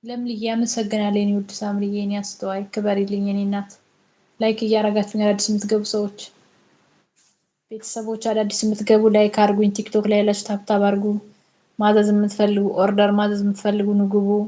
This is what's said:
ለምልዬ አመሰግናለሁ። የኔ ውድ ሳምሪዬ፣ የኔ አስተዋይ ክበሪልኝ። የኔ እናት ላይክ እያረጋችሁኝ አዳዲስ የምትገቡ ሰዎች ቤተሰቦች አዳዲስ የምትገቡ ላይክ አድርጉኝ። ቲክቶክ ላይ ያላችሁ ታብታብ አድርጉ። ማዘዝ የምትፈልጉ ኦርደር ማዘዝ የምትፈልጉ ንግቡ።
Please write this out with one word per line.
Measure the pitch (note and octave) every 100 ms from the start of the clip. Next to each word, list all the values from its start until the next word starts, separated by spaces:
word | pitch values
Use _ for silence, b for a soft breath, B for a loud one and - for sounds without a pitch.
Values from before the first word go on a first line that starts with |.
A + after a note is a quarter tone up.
ለምልዬ | A3+ A#3+ A#3+ A3 A3+
አመሰግናለሁ። | A3+ A#3 - G#3 G#3+ G#3 G3+
የኔ | G3+
ውድ | G3+ G3
ሳምሪዬ፣ | - G#3 G3+ G3+
የኔ | G3+ G3+ G3+
አስተዋይ | G3+ - G3 F#3+ G3+
ክበሪልኝ። | - G#3 G3+ G3 G3+
የኔ | G3+ G3+
እናት | G3+ G3+ G3 - _ _ _ _ _ _
ላይክ | A3 A3
እያረጋችሁኝ | A3 G#3+ G#3+ G#3 G3+ G#3+
አዳዲስ | G#3 G3+ -
የምትገቡ | G#3 G3+ G#3+ G#3
ሰዎች | G#3+ G#3 G3+ - _ _ _ _ _ _ _ _ _ _ _ _ _ _
ቤተሰቦች | A3 - A3+ A3 A3 A3
አዳዲስ | A3 G#3+ -
የምትገቡ | G#3+ G#3 G#3+ G#3+ A3
ላይክ | G#3 G#3 G#3
አድርጉኝ። | G#3 G3+ G#3
ቲክቶክ | G3+ G3+ G#3+ G#3
ላይ | G#3
ያላችሁ | G#3 G3+ -
ታብታብ | G3+ - G#3
አድርጉ። | G3+ G3+ G#3 G#3 - _ _ _ _ -
ማዘዝ | G#3+ G#3+ G#3
የምትፈልጉ | G#3 G#3 - G#3 G3+ G3+ -
ኦርደር | G3 G3+ G#3
ማዘዝ | G3+ G#3 G3+
የምትፈልጉ | G3+ G3 G#3+ G#3 G3+ G3+
ንግቡ። | G3 G#3 G3+ G#3